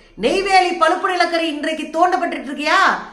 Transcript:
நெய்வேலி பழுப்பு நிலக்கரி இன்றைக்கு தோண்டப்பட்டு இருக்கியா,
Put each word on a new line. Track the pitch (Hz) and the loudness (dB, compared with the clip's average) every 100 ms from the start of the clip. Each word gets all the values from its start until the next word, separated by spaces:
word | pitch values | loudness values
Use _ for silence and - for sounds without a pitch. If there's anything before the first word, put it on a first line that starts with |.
| - - | -20 -4
நெய்வேலி | 226 370 392 381 359 349 | 0 0 4 4 4 2
பழுப்பு | 320 359 381 | 2 2 0
நிலக்கரி | 359 339 339 330 | 0 0 0 -2
இன்றைக்கு | 294 320 311 | -4 -6 -6
தோண்டப்பட்டு | 311 320 359 370 339 | -6 0 2 2 -2
இருக்கியா, | 302 233 285 302 370 339 214 - | -6 -8 -6 0 2 2 0 -6